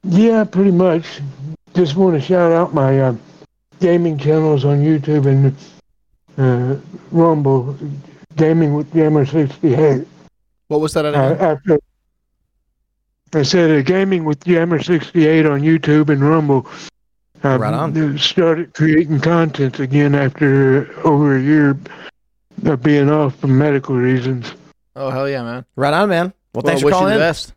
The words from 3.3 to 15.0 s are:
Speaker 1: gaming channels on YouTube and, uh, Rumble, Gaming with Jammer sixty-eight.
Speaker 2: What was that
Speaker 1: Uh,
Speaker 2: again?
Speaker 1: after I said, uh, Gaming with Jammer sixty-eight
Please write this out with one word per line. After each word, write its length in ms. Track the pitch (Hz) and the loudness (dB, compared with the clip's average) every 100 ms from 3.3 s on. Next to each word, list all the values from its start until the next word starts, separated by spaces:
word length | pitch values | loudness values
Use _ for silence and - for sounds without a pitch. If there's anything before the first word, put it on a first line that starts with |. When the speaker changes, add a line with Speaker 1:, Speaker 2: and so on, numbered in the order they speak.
| - - _ _ _ | -20 -20 _ _ _
Speaker 1:
gaming 380 | 180 175 170 147 | 0 2 0 -2
channels 460 | 139 156 156 143 | 0 2 2 0
on 140 | 143 143 | 2 2
YouTube 460 | 151 156 143 151 139 | 2 0 0 0 2
and, 280 | 135 135 139 - - _ _ _ _ _ - | 2 2 -2 -20 -20 _ _ _ _ _ -2
uh, 420 | 131 123 127 139 - - - | 0 0 -2 -6 -10 -20 -4
Rumble, 680 | 165 165 156 139 135 123 139 151 143 - - _ 151 | 0 2 2 2 0 -2 -10 -12 -14 -18 -20 _ -2
Gaming 380 | 156 165 151 | 2 2 0
with 180 | 147 147 | -2 -2
Jammer 320 | 165 156 151 | 0 2 2
sixty-eight. 840 | 139 160 139 - 165 131 156 131 160 - - _ _ _ _ | 0 0 -2 -2 0 2 2 0 -6 -18 -20 _ _ _ _
Speaker 2:
What 120 | 151 | -4
was 100 | 156 | -2
that 140 | 165 151 | -2 -2
Speaker 1:
Uh, 20 | |
Speaker 2:
again? 300 | 147 135 165 | 0 0 0
Speaker 1:
after 380 | 180 147 190 151 _ _ _ _ _ _ _ _ _ _ _ _ _ _ _ | -2 -2 0 -2 _ _ _ _ _ _ _ _ _ _ _ _ _ _ _
I 100 | 156 | -4
said, 280 | 135 185 165 | 0 2 2
uh, 120 | 151 | 2
Gaming 420 | 131 185 196 185 | 0 -2 0 -2
with 200 | 156 147 | -2 -4
Jammer 380 | 175 170 165 160 | 0 0 0 -2
sixty-eight 640 | - 170 | -2 -4